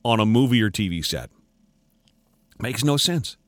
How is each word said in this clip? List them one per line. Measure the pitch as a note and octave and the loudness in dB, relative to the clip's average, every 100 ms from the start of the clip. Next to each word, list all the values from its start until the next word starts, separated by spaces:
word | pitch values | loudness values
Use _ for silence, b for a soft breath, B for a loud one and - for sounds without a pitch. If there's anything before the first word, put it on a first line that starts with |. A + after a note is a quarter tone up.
on | A#2+ A2+ | 0 2
a | |
movie | G#2+ A#2 C3 B2 | 4 4 4 2
or | G#2+ | 0
T | - F#2+ | 0 -4
V | E2+ | -4
set. | - D2 B1 _ _ _ _ _ _ _ _ _ _ _ _ - | -6 -8 -10 _ _ _ _ _ _ _ _ _ _ _ _ -10
Makes | A#2 B2 | -8 -2
no | C#3+ C#3+ | 0 0
sense. | - F3 - - | 0 -2 -4 -12